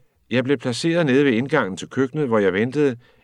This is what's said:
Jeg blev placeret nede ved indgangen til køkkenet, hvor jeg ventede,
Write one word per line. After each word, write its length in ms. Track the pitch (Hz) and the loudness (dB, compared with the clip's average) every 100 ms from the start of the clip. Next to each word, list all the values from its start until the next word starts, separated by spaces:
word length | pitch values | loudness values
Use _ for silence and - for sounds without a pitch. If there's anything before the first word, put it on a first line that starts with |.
| _ _ - | _ _ -4
Jeg 140 | 120 | -2
blev 120 | 127 139 | 0 -2
placeret 500 | 127 117 170 170 151 | -2 -4 -2 0 2
nede 180 | 131 | 2
ved 80 | 143 | 4
indgangen 440 | 113 139 151 101 92 | 2 0 0 0 -4
til 120 | - | -8
køkkenet, 400 | - 135 151 139 | -4 -4 -2 0
hvor 100 | 110 | 2
jeg 140 | 98 | 2
ventede, 440 | 90 120 139 143 120 _ _ | 0 -2 0 -2 -2 _ _